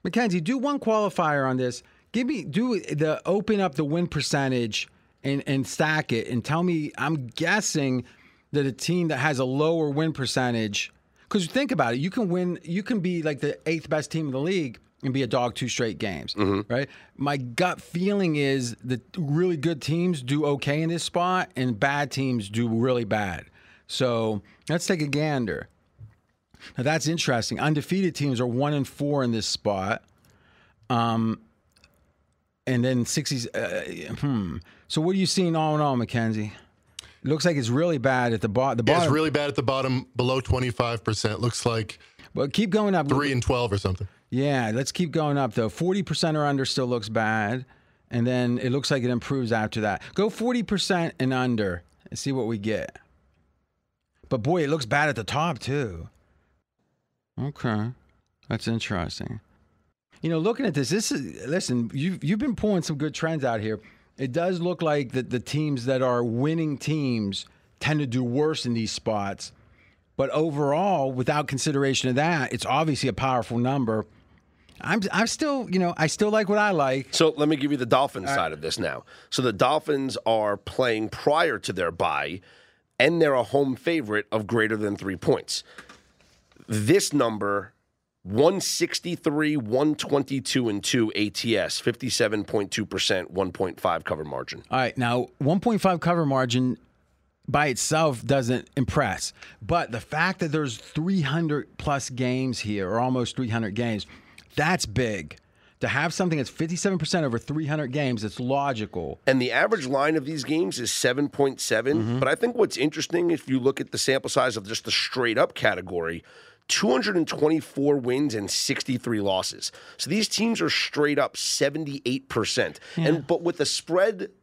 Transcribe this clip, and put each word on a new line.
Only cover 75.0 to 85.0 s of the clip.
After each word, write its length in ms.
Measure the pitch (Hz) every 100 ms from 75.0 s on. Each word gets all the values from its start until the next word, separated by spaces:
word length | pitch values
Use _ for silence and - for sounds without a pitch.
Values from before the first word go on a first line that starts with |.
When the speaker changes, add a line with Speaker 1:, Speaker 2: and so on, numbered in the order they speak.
| 190
Speaker 1:
I'm 140 | 180 233
still, 420 | - 311 277 190
you 80 | 185
know, 140 | 175 -
I 80 | 156
still 240 | - 208
like 180 | 214 196
what 100 | 208
I 120 | 208
like. 380 | 175 135 135 127
Speaker 2:
So 220 | - 160 147
let 120 | 147
me 80 | 151
give 140 | 143
you 40 | 143
the 100 | 120
Dolphins 440 | 131 139 - 92
Speaker 1:
All 60 | 139
right. 60 |
Speaker 2:
side 80 | 82
of 80 | 78
this 160 | 78 -
now. 260 | 85 64 - - -
So 120 | -
the 100 | 127
Dolphins 640 | 98 131 151 160 143 135 107
are 320 | 110 113 107 101
playing 540 | - - 127 110 110
prior 480 | - - 151 170 107
to 140 | -
their 180 | 92 85
bye, 500 | 87 90 73 73 90 - - _ _ _ -
and 220 | 131 170
they're 140 | 156
a 80 | 131
home 320 | 110 139 139
favorite 520 | 123 170 165 107 104 -
of 160 | 110 101
greater 300 | 117 110 107
than 200 | 104
three 200 | 101